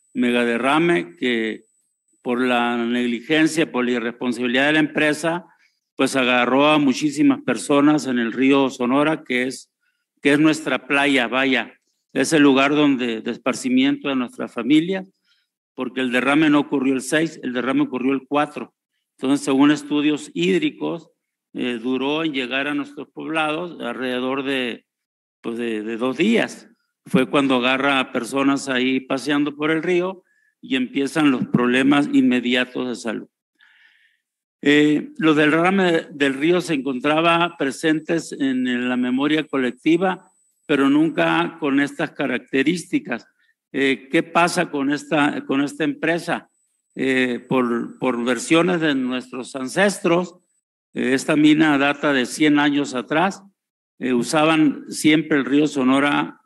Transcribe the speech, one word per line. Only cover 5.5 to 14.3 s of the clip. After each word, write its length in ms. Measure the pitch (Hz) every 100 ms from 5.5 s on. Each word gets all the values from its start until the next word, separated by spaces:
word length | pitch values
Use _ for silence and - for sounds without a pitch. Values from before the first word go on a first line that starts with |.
| _ _ _ _ -
pues 200 | 131 135
agarró 500 | 123 127 123 131 147
a 120 | 151
muchísimas 640 | 143 123 151 139 147 127
personas 640 | - 117 - 143 143 151 123
en 120 | 123
el 140 | 117
río 360 | 110 131 139 135
Sonora, 560 | 131 123 135 147 156
que 200 | - 123
es, 260 | 127 127 - _ _ _ _ _
que 100 | 139
es 80 | 143
nuestra 460 | 156 151 - 127 -
playa, 400 | 143 143 135 117
vaya, 500 | 127 135 127 104 - _ _ _
es 200 | 135 131
el 100 | 156
lugar 300 | 143 131 139
donde, 480 | 147 147 131 123 113
de 100 | 117
esparcimiento 800 | 113 - 120 131 127 135 143 143
de 80 | 135
nuestra 320 | 120